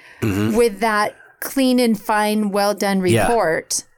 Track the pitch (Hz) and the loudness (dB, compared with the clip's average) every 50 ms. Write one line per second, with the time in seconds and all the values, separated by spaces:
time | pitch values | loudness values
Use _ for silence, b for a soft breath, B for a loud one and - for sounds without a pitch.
0 | B B B B - 113 92 101 104 107 220 226 240 233 - - 220 226 214 208 | B B B B -4 -2 0 0 0 0 2 2 2 2 0 -2 -2 0 0 0
1 | 214 - - - - - - _ - - - 277 262 254 254 247 247 233 220 208 | -2 -2 -4 -12 -20 -20 -16 _ -12 -6 -2 0 2 2 2 2 2 2 0 -2
2 | - - 220 208 214 208 214 214 214 202 190 208 202 202 208 202 208 196 196 190 | -2 -2 -2 0 0 0 0 -2 -2 -2 0 0 0 0 0 -2 -2 -2 0 0
3 | 185 180 175 220 202 208 240 226 190 160 160 156 - - - - - - _ | 0 2 2 2 2 2 2 2 2 0 -2 -2 -4 -6 -8 -8 -8 -12 _